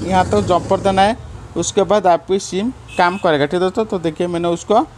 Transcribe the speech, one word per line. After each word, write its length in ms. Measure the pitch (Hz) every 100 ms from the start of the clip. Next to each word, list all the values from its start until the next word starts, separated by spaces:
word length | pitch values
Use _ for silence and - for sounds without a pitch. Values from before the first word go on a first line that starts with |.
यहाँ 240 | 175 185 175
तक 100 | 208
jumper 380 | 180 175 165 196
देना 220 | 196 190
है। 140 | 202 - - - - -
उसके 260 | 175 202
बाद 220 | 180 208 185
आपकी 320 | 165 - 190
sim 320 | - 185 233 - -
काम 260 | - 175 190
करेगा, 280 | 180 147 143
ठीक 80 |
है 60 | 180
दोस्तों। 240 | 185 226 220
तो 120 | 190
देखिए, 260 | 165 156 175
मैंने 220 | 170 170
उसको 360 | 170 - 214 311